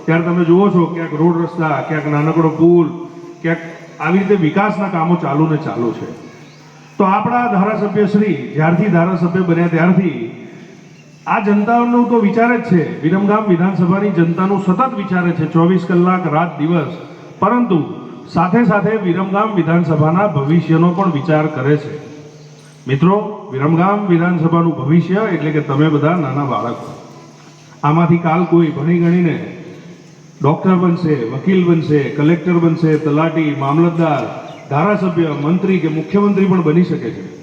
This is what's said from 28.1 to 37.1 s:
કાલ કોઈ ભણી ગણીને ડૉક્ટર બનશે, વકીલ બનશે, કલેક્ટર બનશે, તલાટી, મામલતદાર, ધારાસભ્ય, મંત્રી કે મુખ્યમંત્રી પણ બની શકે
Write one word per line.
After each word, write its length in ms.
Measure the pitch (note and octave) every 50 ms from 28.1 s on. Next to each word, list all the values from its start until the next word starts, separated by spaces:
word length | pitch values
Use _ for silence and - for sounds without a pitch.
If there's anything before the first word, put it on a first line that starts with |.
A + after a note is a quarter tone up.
| E3+ E3+
કાલ 260 | - E3 D#3+ F3 F3+
કોઈ 240 | E3 E3+ E3+ E3+ D3+
ભણી 320 | C#3 C3+ C#3 E3 F3 F3
ગણીને 540 | E3+ E3+ F3 F3+ F3 D#3+ C#3 A#2+ G#2+ G#2 - - - - - - - - - - - - - - - - - - -
ડૉક્ટર 320 | C#3 D#3+ F3 - F#3+ F#3+
બનશે, 540 | F3+ F3+ F3+ E3+ E3+ - D#3+ D3+ C3+ A#2 A2+
વકીલ 360 | B2 C#3 - F#3+ G3 F#3+ F3
બનશે, 440 | E3+ E3+ D#3+ D3 C3+ D3 D3 C3+ B2
કલેક્ટર 420 | - - D3 D3+ E3+ E3 - F#3
બનશે, 460 | F3 E3+ E3+ E3+ D#3+ - - D#3+ D#3 D3
તલાટી, 580 | D3+ D3+ C#3+ D3 D#3+ E3 D3+ E3 D#3+ D3+ C#3
મામલતદાર, 920 | C3+ C3+ C#3 C#3+ D#3+ E3+ F3 E3 E3 E3 D#3+ D3 - A2+ - - - - - - - - -
ધારાસભ્ય, 580 | C#3 C#3+ E3 G3+ G#3 F#3 F#3 F#3+ E3+ E3 E3+ D#3
મંત્રી 520 | D3 C#3 C#3+ D3+ F3+ F3+ - F#3+ F#3+ F3+
કે 80 | D3+ D#3+
મુખ્યમંત્રી 580 | D3+ D#3+ D#3 - - G3+ G3+ G3+ G3+ F#3+ F#3+
પણ 160 | F#3+ F#3 F#3
બની 220 | E3+ D3+ D3+ F3 F3+
શકે 280 | - E3+ - - A2+